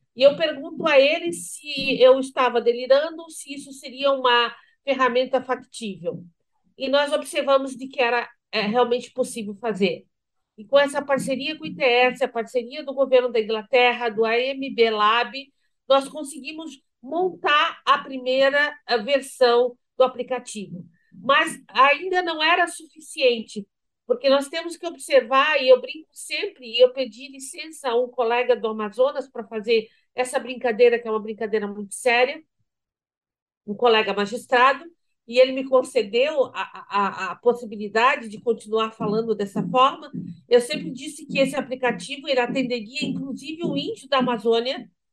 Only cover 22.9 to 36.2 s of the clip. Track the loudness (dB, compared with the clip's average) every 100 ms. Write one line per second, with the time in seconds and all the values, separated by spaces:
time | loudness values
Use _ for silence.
22.9 | _ -18 0 2 2 -6 -12 -14 _ _
23.9 | _ -6 -2 2 2 0 -8 -8 -10 -12
24.9 | -12 2 2 4 2 4 2 6 6 4
25.9 | -16 -20 -20 -10 -8 -8 -10 -8 4 4
26.9 | 4 -8 -8 -20 -18 -18 -16 -16 -8 -2
27.9 | -2 -2 -4 -2 -2 0 0 0 -6 -8
28.9 | 0 0 0 -10 -12 -10 -10 0 0 0
29.9 | _ _ -6 -4 -4 -6 -6 -4 4 4
30.9 | 4 -2 -6 -6 -8 -4 -4 -4 -10 -12
31.9 | -4 0 2 2 -2 _ _ _ _ _
32.9 | _ _ _ _ _ _ _ -12 -2 2
33.9 | 2 2 -2 -4 -6 0 4 4 2 -6
34.9 | _ _ _ -6 4 4 4 2 2 2
35.9 | -2 0 0